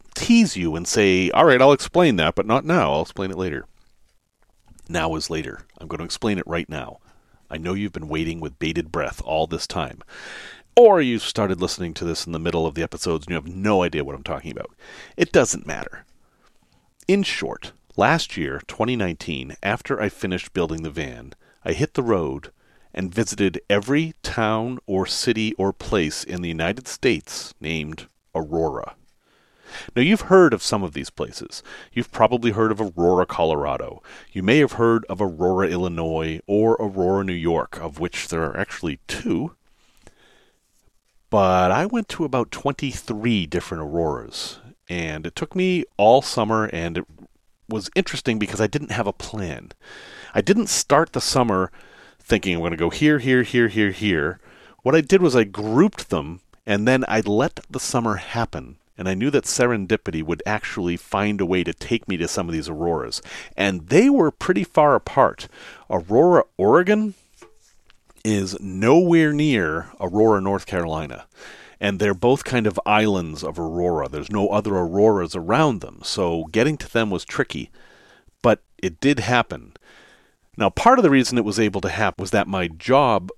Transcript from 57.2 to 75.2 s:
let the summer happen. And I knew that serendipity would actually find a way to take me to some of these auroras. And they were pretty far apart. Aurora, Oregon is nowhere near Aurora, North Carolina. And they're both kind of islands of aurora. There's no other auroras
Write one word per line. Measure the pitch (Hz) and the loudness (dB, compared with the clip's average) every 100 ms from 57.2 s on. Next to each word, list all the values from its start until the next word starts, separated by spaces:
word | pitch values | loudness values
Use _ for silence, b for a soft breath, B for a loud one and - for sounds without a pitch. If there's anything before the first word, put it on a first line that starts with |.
let | 107 104 156 - - | 2 0 0 -4 -12
the | 123 | -10
summer | - 123 117 101 | -4 -2 -2 -4
happen. | - 117 113 - 95 73 _ - | -6 -4 -4 -6 -14 -20 _ -8
And | 92 | -6
I | |
knew | 95 131 | -2 0
that | 143 | 0
serendipity | - - 123 113 92 107 - 80 | 0 0 0 0 0 -2 -2 -6
would | 78 85 - | -4 -4 -4
actually | 104 - - 87 87 | -4 -6 -4 -4 -4
find | - 101 104 101 | -4 -2 -2 -2
a | 90 | 0
way | 92 | 0
to | 85 | -2
take | 80 - 117 - | -6 -4 -4 -2
me | 90 | -4
to | 85 | -4
some | - 85 | -4 -4
of | |
these | 80 78 | -6 -6
auroras. | 78 85 80 58 - B B B - | -4 -2 -2 -4 -10 B B B -4
And | 101 92 80 | -2 -2 2
they | 156 262 | 4 6
were | 277 160 | 4 2
pretty | - - 185 | 0 -2 -2
far | 180 - 147 | 0 4 6
apart. | 123 - - 107 - - B B B - | 4 2 2 2 2 -12 B B B -6
Aurora, | 92 82 113 175 170 - - | -4 2 4 6 6 4 2
Oregon | 98 147 180 214 214 190 _ _ - _ _ _ _ _ _ _ | 4 4 4 2 0 -8 _ _ -20 _ _ _ _ _ _ _
is | 110 104 95 95 | -2 0 -2 -6
nowhere | 98 92 110 160 175 170 156 | -8 0 6 6 8 4 4
near | 147 151 120 80 80 80 - | 2 2 2 2 -2 -6 -8
Aurora, | 95 98 110 104 | -2 4 6 4
North | 95 98 - | 2 -2 -2
Carolina. | 92 85 80 76 57 - B B B B B | -4 -2 -4 -6 -12 -18 B B B B B
And | 101 98 | -2 0
they're | 104 | 0
both | 92 120 139 | 2 2 2
kind | - 127 107 | 0 0 0
of | 92 - | 0 2
islands | 104 107 98 82 76 | 2 4 2 -2 -6
of | 76 78 | -8 -6
aurora. | 82 85 87 82 65 | -6 -2 0 0 -4
There's | 73 71 | -8 -4
no | 104 101 | -2 0
other | 104 107 98 | 0 0 0
auroras | 87 95 110 101 | 0 4 4 4